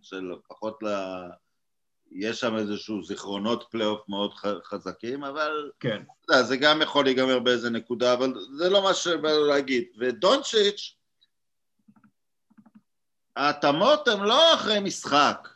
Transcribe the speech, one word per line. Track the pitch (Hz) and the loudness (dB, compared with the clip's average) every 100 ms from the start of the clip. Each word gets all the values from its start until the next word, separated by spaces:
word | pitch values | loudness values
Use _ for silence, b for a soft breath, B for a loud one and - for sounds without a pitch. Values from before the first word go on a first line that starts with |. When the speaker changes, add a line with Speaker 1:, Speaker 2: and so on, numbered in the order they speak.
Speaker 1:
שלפחות | - 95 92 85 - - 110 107 | -14 -12 -10 -12 -16 -12 -10 -8
ל-, | 107 101 95 92 90 87 _ _ _ _ _ _ _ | -6 -6 -6 -10 -12 -18 _ _ _ _ _ _ _
יש | 90 107 117 | -8 -6 -4
שם | 123 110 | -4 -2
איזשהו | 104 104 - 107 | -4 -6 -8 -10
זיכרונות | 87 98 98 98 104 117 - | -8 -10 -8 -6 -4 -4 -6
פלייאוף | 113 107 104 - | -4 -2 -4 -6
מאוד | 101 101 | -6 -6
ח-, | - 101 92 | -6 -6 -6
חזקים, | - 101 92 90 117 139 | -8 -12 -10 -12 -10 -10
אבל | 139 143 151 151 147 - | -8 -6 -4 -4 -8 -8
Speaker 2:
כן. | 131 104 - _ | -6 -6 -10 _
Speaker 1:
אתה | - | 2
יודע, | 143 | 4
זה | 120 127 | 4 2
גם | 147 156 | 4 4
יכול | 151 143 | 2 2
להיגמר | 135 127 131 127 | 2 4 2 2
באיזה | 120 120 117 | 2 0 0
נקודה, | 117 - 117 123 | -4 -6 0 2
אבל | 123 131 120 98 139 | 2 0 -4 -10 -2
זה | 180 | 2
לא | 196 | 2
מה | 190 | 2
שבא | 175 175 160 156 | 0 0 -2 0
לו | 151 147 | 2 2
להגיד. | 143 135 127 120 107 | 2 0 -2 -2 -4
ודונצ'יץ', | 127 113 185 277 - 226 202 202 - _ _ _ _ _ _ _ _ _ _ _ _ _ _ _ _ _ - - _ _ _ _ _ 123 | -4 0 2 2 0 0 0 -2 -10 _ _ _ _ _ _ _ _ _ _ _ _ _ _ _ _ _ -20 -20 _ _ _ _ _ -2
ההתאמות | 143 143 147 147 226 294 254 | -2 2 2 4 4 4 2
הן | 202 | 0
לא | 202 254 330 | 2 4 4
אחרי | 294 - 208 | 4 0 -2
משחק | 196 - - 143 135 104 - | -2 -6 0 4 4 2 -8